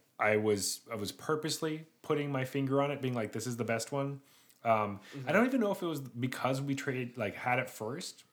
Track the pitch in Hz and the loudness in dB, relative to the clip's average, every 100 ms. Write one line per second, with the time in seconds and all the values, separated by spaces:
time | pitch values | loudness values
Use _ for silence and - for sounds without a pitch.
0 | _ - 107 107 107 101 92 - - 107 | _ 0 2 4 4 2 0 -4 -6 -6
1 | 98 - - 151 156 - 160 156 160 _ | -6 -6 -2 -2 0 -2 -2 -4 -10 _
2 | - 151 147 135 127 139 135 139 143 139 | -2 0 0 -2 0 0 2 4 2 0
3 | 131 123 107 113 123 117 113 113 - 139 | -2 0 -2 -2 -4 -2 0 0 0 -2
4 | 139 139 - _ _ _ 117 110 104 101 | -2 -4 -12 _ _ _ 4 4 4 -2
5 | - 139 131 180 254 262 208 190 175 147 | -10 -8 2 4 4 2 2 0 -2 -4
6 | 131 120 131 - 127 135 139 135 - 127 | -6 -4 -4 0 0 0 0 -2 -2 -4
7 | 123 127 104 - 127 123 123 - 107 151 | -4 -4 -4 -2 0 0 0 -4 -6 -6
8 | - - - | -10 -14 -20